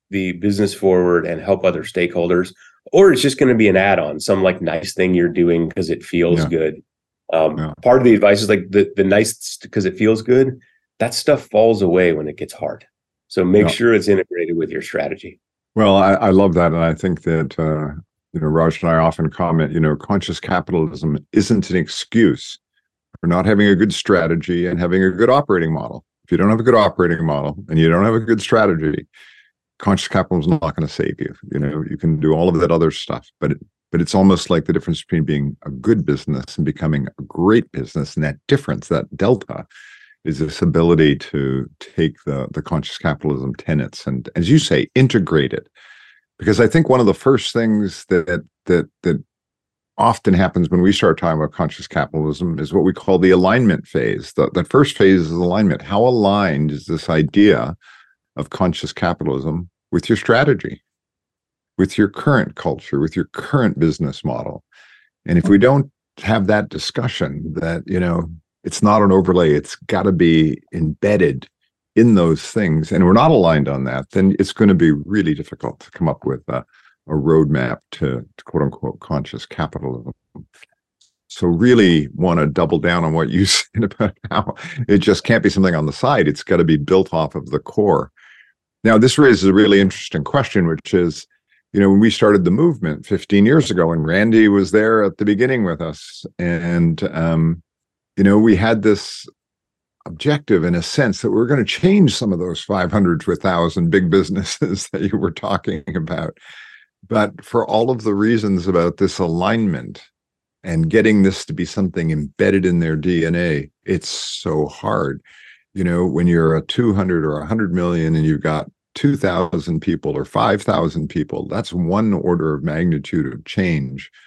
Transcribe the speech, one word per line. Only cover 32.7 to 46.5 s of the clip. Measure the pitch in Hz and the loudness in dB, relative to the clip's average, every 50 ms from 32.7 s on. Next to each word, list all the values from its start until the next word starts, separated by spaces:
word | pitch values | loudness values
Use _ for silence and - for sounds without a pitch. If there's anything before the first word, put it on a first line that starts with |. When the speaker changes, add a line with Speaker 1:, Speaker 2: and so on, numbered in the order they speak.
Speaker 2:
other | 85 82 82 78 | 2 2 0 0
stuff, | - - - - - - - _ _ _ | -2 -4 -8 -10 -10 -10 -12 _ _ _
but | - - - | -4 -4 -4
it, | - - - _ _ _ _ | -6 -8 -16 _ _ _ _
but | - 82 | -4 -2
it's | 85 - - | -2 0 2
almost | 98 95 98 95 82 - - | 4 4 4 4 2 0 0
like | 92 80 76 | 0 0 0
the | - 85 | 0 -2
difference | 80 - - 82 - - | -2 -2 -4 -6 -8 -6
between | - 90 82 76 | -4 -4 -2 -2
being | 67 76 73 71 71 - - - | -2 -2 -2 -4 -6 -8 -10 -12
a | 76 | -14
good | 69 64 64 107 113 104 - | -12 -4 0 0 0 2 0
business | 76 71 67 - - 73 64 - - - | -2 -4 -4 -4 -6 -6 -6 -8 -8 -6
and | - 78 | -4 -4
becoming | 73 73 - 80 78 80 73 65 - - - | -4 -4 -4 -4 -2 -2 -2 -4 -6 -10 -14
a | 65 | -16
great | - - 82 87 98 110 117 - - | -12 -4 0 2 4 4 4 2 -2
business. | - - 64 - - 80 71 - - | -8 -12 -10 -8 -6 -6 -8 -6 -6
And | 78 76 | -4 -4
that | 73 71 - _ | -4 -6 -8 _
difference, | - 139 139 - - 71 - - | -2 -2 -2 -2 -4 -8 -8 -4
that | - 85 73 - - - | -4 -4 -4 -4 -6 -6
delta, | - 95 110 131 - - - - - - - _ - - - - - - _ _ _ - | -2 0 0 0 0 -2 -8 -14 -14 -16 -18 _ -20 -20 -20 -20 -20 -20 _ _ _ -8
is | 80 76 67 | -8 -6 -4
this | 78 76 - - - | -6 -6 -4 -2 -2
ability | 82 73 82 82 85 87 80 80 73 69 | 0 2 2 4 4 4 4 4 4 2
to | 67 - - - 73 69 67 65 67 64 - - _ | 0 -4 -8 -6 -4 -4 -4 -4 -6 -6 -10 -14 _
take | - - _ - 82 78 - _ _ | -20 -10 _ -2 -2 -2 -2 _ _
the, | 76 69 69 62 - | -8 -6 -6 -8 -8
the | - - - | -10 -12 -8
conscious | - 82 73 69 - - | -4 -4 -4 -4 -6 -12
capitalism | - - 82 73 - - 76 71 64 65 65 65 | -6 -4 -4 -4 -4 -4 -4 -4 -4 -6 -8 -10
tenets | - - - 80 73 62 - - - - | -8 -6 -4 -4 -4 -4 -6 -10 -12 -8
and, | 67 65 64 62 - - | -8 -8 -8 -8 -8 -6
as | 85 85 92 | -4 0 2
you | 143 | 2
say, | 156 - - - 67 - - - | 2 2 2 0 0 0 0 2
integrate | 127 135 123 - 110 87 - 82 78 67 - - | 2 2 4 2 0 0 2 0 0 0 0 -4
it. | - - _ _ _ _ - - - - _ _ _ _ _ _ - | -8 -10 _ _ _ _ -20 -20 -20 -20 _ _ _ _ _ _ -4
Because | 110 107 | -2 0